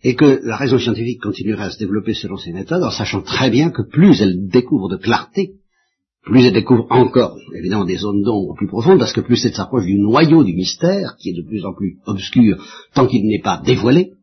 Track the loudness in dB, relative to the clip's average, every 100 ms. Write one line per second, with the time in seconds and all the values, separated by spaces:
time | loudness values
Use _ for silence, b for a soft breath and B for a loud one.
0 | -2 4 4 4 -2 -4 0 0 0 -4
1 | -6 -6 -8 -6 -6 -6 -8 -8 -6 -4
2 | -4 -8 -8 -12 -12 -12 -6 -4 -4 -6
3 | -6 -6 -6 -2 0 2 0 -2 -4 4
4 | 6 6 2 0 0 0 2 -4 -2 -6
5 | -2 -2 -2 -6 -6 -8 _ _ _ _
6 | _ _ 2 4 6 2 2 0 4 2
7 | 4 2 0 -6 -18 -10 -4 -4 -4 -4
8 | -4 -2 -2 -2 -6 -8 -6 0 4 4
9 | 4 -4 0 0 0 -4 -4 -4 0 0
10 | 2 2 6 6 4 0 -6 -2 -2 -2
11 | -6 -10 -10 -10 -8 -8 -8 -8 -8 -8
12 | -8 -8 -2 2 4 2 B B B 0
13 | 0 0 0 -2 -2 -4 -2 0 2 2
14 | 0 _